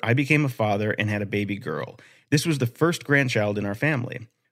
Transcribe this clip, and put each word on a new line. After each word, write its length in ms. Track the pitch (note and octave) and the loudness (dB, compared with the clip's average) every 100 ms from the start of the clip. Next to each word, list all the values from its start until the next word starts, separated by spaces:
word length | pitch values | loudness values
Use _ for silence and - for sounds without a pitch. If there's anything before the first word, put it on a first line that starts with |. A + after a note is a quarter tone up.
I 100 | A2 | 2
became 320 | B2 C#3 D3+ C#3+ | 2 4 2 2
a 40 | |
father 420 | - G#2+ G2+ G#2+ | 0 0 0 0
and 180 | - G#2 | 0 0
had 140 | G#2 | -2
a 20 | G2+ | -2
baby 300 | G2+ G2+ G2+ | -2 -2 -4
girl. 420 | - D2+ - - - _ - | -6 -6 -8 -12 -20 _ 0
This 160 | D3 E3+ | 0 2
was 140 | C#3+ | 0
the 80 | B2 | 0
first 360 | - E3 E3+ | 2 0 0
grandchild 540 | - C#3+ B2+ A2+ G#2 G#2 | 2 2 2 0 0 -2
in 80 | G2+ | -4
our 80 | |
family. 540 | G#2 D3 C#3+ - - - _ _ | -2 -2 -2 -4 -10 -16 _ _